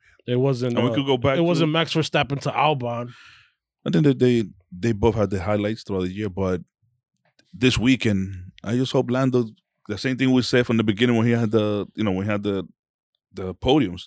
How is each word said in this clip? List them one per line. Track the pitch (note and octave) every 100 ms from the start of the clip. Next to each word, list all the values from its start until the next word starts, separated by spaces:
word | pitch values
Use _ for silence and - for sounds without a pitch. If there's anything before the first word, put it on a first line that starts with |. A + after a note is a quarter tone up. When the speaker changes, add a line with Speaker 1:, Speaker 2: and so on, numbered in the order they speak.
| _ _ -
Speaker 1:
it | B2
wasn't, | C3+ B2 B2 A#2
Speaker 2:
And |
we | A#2+
Speaker 1:
uh, |
Speaker 2:
could | C#3+ C#3
go | B2+
back | C#3
Speaker 1:
it | C3+
Speaker 2:
to |
Speaker 1:
wasn't | E3+ E3+ D#3+
Max | D#3+ D#3+
Verstappen | D#3+ D3 D3+ C#3 C#3
to | C#3+
Albon. | A#2 D3 C#3+ A#2+ A#2+ A#2+ B2+ - - _ _ _ _ -
Speaker 2:
I |
think | E3
that | D3 B2+
they, | B2+ A#2+ G2+ - _
they | F2+ A2+
both | G#2 A2+
had | A2 G2
the | G2
highlights | F#2+ G#2 G#2 A2
throughout | - G2
the | F2+
year, | F#2+ G#2+
but | F2+ F#2+ F2+ - _ _ _ _ _ _ _ _
this | F2+ B2+ A#2
weekend, | A#2+ B2+ A2+ G2 F#2+ F#2 F2+ -
I | - B2
just | C3
hope | C3+ A#2+
Lando, | B2+ C3+ B2 A2+ - _ _ -
the | G2+
same | C3+ B2+
thing | C3
we | B2+
said | A#2+ B2+ A#2+
from | A2+
the |
beginning | G#2+ G2 B2 A#2
when | A#2
he |
had | A#2 A2+
the, | A2 G#2 G#2 F#2+
you | -
know, | G#2+
when | F#2 G#2
he |
had | G#2
the, | G#2 G2 E2+ _ _ _ _ _ _
the | - F#2
podiums, | F2+ A#2 D3+ G#2 F2